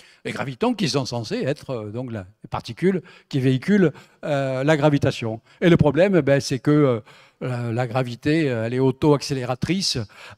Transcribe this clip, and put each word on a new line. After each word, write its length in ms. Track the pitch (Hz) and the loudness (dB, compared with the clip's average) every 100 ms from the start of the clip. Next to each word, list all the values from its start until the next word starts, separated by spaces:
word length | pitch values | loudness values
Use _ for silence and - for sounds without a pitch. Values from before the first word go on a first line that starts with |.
| - _ | -20 _
Les 80 | 127 | -10
gravitons 400 | 107 127 127 240 | -6 -6 -2 -2
qui 160 | 226 170 | 0 0
sont 160 | 139 | -2
censés 380 | 123 120 110 240 | -2 -6 -4 -4
être, 260 | 143 156 - | -4 -6 -8
euh, 220 | 123 107 | -8 -8
donc 220 | 113 127 | -8 -8
la 140 | 110 92 _ - | -10 -12 _ -10
particule 540 | - - 113 175 185 - - - | -10 -10 -2 0 0 -6 -20 -6
qui 120 | 139 | 0
véhicule, 520 | 131 131 - 208 170 - - - | 2 2 2 4 4 0 -20 -10
euh, 400 | 165 139 135 131 | -4 -2 -2 -2
la 120 | 143 156 | 0 4
gravitation. 640 | 151 143 139 - 113 110 _ - | 4 4 0 -2 -6 -8 _ 0
Et 80 | 180 | 4
le 80 | 170 | 4
problème, 460 | 151 139 202 180 | 4 2 4 4
ben, 180 | 139 139 | 4 2
c'est 200 | - 131 | 0 -2
que, 100 | 147 | 2
euh, 300 | 151 139 117 - - _ - | 4 4 2 -6 -20 _ -10
la, 300 | 127 123 120 | -8 -6 -4
la 140 | 113 127 | -4 -2
gravité, 600 | 123 123 117 147 160 143 | -2 -4 -4 -2 0 0
euh, 160 | 117 | -2
elle 80 | 113 | -4
est 60 | 127 | 0
auto-accélératrice. 1200 | 131 127 156 143 - 135 120 127 - 190 - 131 104 - - | 0 2 2 2 0 -6 -6 -4 -2 -2 -2 -4 -8 -14 -18